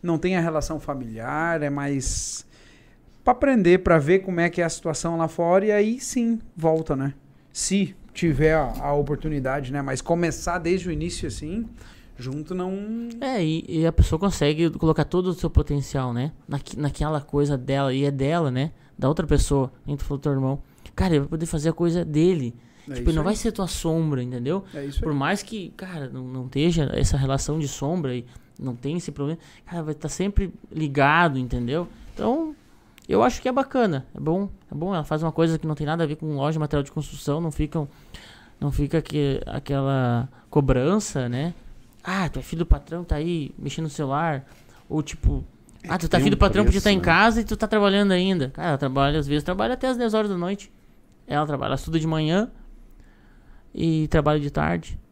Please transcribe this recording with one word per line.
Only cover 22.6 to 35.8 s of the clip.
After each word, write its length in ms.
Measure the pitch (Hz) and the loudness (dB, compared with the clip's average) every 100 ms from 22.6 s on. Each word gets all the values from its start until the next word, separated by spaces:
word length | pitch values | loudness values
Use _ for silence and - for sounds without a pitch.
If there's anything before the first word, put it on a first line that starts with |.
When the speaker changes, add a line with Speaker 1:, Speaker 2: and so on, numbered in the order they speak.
| - - - | -20 -20 -12
Speaker 1:
É 40 | |
Speaker 2:
Tipo, 0 | 131 | -2
ele 140 | 120 | 2
Speaker 1:
isso 60 | 160 | 2
Speaker 2:
não 60 | |
vai 100 | 156 | 2
Speaker 1:
aí. 40 | 214 | 0
Speaker 2:
ser 140 | 226 | -2
tua 140 | 214 180 | -2 -4
sombra, 540 | - 170 160 160 135 | -2 0 2 2 0
entendeu? 400 | 123 123 123 185 190 | -2 -4 -2 -2 -4
Speaker 1:
É 100 | 147 139 | -10 -4
isso 160 | 135 | -2
Speaker 2:
Por 100 | 156 | 0
Speaker 1:
aí. 60 | 143 | 0
Speaker 2:
mais 240 | 143 196 | 2 0
que, 260 | - 220 170 - | -4 -10 -12 -14
cara, 320 | 185 175 131 | -12 -10 -10
não, 140 | 131 127 | -10 -10
não 180 | 131 127 | -8 -6
esteja 440 | 135 160 165 139 | 0 2 2 0
essa 220 | - - 139 | 2 2 2
relação 420 | 135 135 - 156 | 2 0 0 -2
de 80 | 143 | -4
sombra 440 | - 139 180 139 123 | -4 -4 -2 -2 -6
e 100 | 120 - _ - | -8 -20 _ -10
não 160 | 135 120 | -8 -6
tem 220 | 135 170 | -6 -6
esse 140 | 165 | -8
problema, 280 | 143 143 165 - - - | -6 -6 -6 -12 -20 -12
cara, 160 | 170 | -10
vai 100 | 156 151 | -8 -6
tá 140 | 156 | -8
sempre 440 | - 196 202 190 - - | -4 0 0 -2 -6 -12
ligado, 680 | - 156 139 139 156 175 131 | -4 -2 4 6 6 4 2
entendeu? 480 | 127 123 120 151 175 - - | -2 -4 -2 -2 -4 -12 -18
Então, 400 | - 220 277 320 294 _ - _ - - | -4 0 0 -2 -8 _ -20 _ -20 -2
eu 160 | 202 | 2
acho 180 | 240 - | 2 0
que 60 | 254 | -2
é 40 | |
bacana, 540 | 262 269 262 220 143 - - | -2 0 0 0 0 -6 -8
é 40 | |
bom, 300 | 147 175 202 - - | -4 -2 -4 -10 -12
é 40 | 139 | -8
bom. 180 | 175 | -4
Ela 100 | 190 | -4
faz 200 | 147 156 | -2 -2
uma 80 | 165 | -2
coisa 260 | 156 165 160 | 2 2 2
que 80 | 156 | -2
não 80 | |
tem 120 | 147 | -4